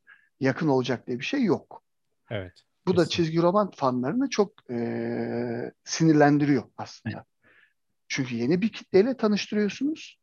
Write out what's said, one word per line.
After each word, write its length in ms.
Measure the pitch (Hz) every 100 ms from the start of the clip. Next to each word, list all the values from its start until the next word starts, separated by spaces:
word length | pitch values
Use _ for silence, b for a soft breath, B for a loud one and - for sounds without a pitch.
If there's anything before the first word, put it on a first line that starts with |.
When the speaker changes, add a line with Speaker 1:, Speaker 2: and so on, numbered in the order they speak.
| b b b _
Speaker 1:
yakın 280 | 135 131 156
olacak 400 | 131 127 120 -
diye 120 | 123
bir 60 | 135
şey 180 | 285
yok. 400 | 220 123 - - _ _ _ _ _
Speaker 2:
Evet, 240 | 110 92 - _ _ -
Speaker 1:
Bu 100 | 180
da 60 |
Speaker 2:
kesin. 60 | 165
Speaker 1:
çizgi 320 | - 160 160
roman 300 | 170 202 202
fanlarını 580 | - 131 127 123 233 277
çok, 400 | - 196 - -
e, 1000 | 120 117 117 117 120 117 117 120 117 127 -
sinirlendiriyor 800 | - - 165 151 143 147 143 135 - -
aslında. 480 | - - 117 - - _ b b b _ _ _ _
Çünkü 280 | - 127 117
yeni 260 | 120 180
bir 80 | 214
kitleyle 480 | - - 190 226 254
tanıştırıyorsunuz. 1000 | 220 208 - 208 208 - 277 311 - -